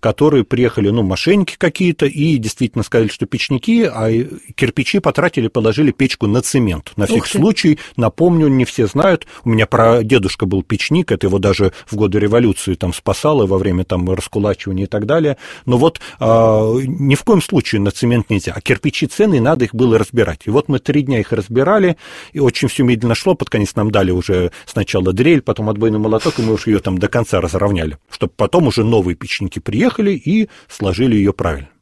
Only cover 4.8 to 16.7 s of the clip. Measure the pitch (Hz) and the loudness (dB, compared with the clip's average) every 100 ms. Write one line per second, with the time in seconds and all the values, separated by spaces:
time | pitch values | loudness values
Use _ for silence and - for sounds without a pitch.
4.8 | 131 202 165 - 170 - 113 127 110 110 | -2 0 0 0 0 0 -2 0 0 2
5.8 | 151 - 135 - 101 113 - 139 113 82 | 0 2 -2 0 0 0 0 0 0 -2
6.8 | - - 101 226 - - 175 - 170 151 | -8 -4 0 0 -2 0 2 2 2 0
7.8 | - - 113 - 170 170 156 135 123 - | -4 -2 -2 2 2 4 2 2 0 0
8.8 | 110 135 190 175 - - 120 110 110 117 | -2 2 2 0 -4 -8 -2 0 2 4
9.8 | 113 120 113 123 95 - 92 95 - 107 | 4 4 4 2 2 -2 -2 -2 -2 -4
10.8 | - 160 175 104 98 98 98 95 98 - | 0 0 0 0 0 2 2 2 0 -2
11.8 | - 104 104 104 104 113 120 92 - 90 | -10 -2 0 2 2 4 2 0 -4 -4
12.8 | 90 - - 95 151 151 98 95 98 90 | -4 -4 -4 -2 0 2 2 2 0 -2
13.8 | 92 92 90 92 - 104 101 95 - 92 | -2 -2 -2 -4 -4 -2 -2 -2 -4 -6
14.8 | 98 107 107 160 151 135 - - - 123 | -4 -4 -2 0 0 -4 -10 -12 -2 2
15.8 | 160 - - - 113 113 113 110 110 | 2 0 -20 -4 2 4 4 2 2